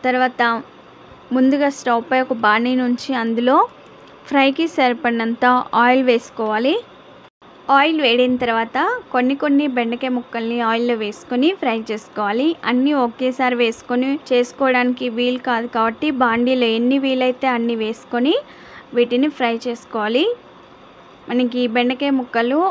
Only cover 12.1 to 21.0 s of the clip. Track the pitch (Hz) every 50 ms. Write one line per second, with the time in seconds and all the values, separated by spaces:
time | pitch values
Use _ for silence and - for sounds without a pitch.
12.1 | - - 214 202 208 233 277 320 330 - - 214 240 247 262 285 302 277 247 233
13.1 | 226 - 254 254 247 - 262 254 247 240 240 226 233 - - - 247 247 254 269
14.1 | 277 302 - - 254 247 247 247 - - 277 262 254 247 247 247 254 247 254 247
15.1 | 220 226 247 247 254 247 247 262 240 226 233 240 - 233 220 226 226 - - 302
16.1 | 294 247 247 233 226 233 240 247 262 254 240 226 226 226 233 247 269 277 269 269
17.1 | 262 254 254 254 247 254 - 262 247 233 233 233 233 226 220 214 233 - - -
18.1 | - 240 247 285 381 539 587 - - - - - - - - - - 240 240 233
19.1 | 240 247 269 302 294 - 262 233 233 226 - 254 233 233 - - - 226 208 214
20.1 | 226 254 339 453 480 - - - - - - - - - - - - -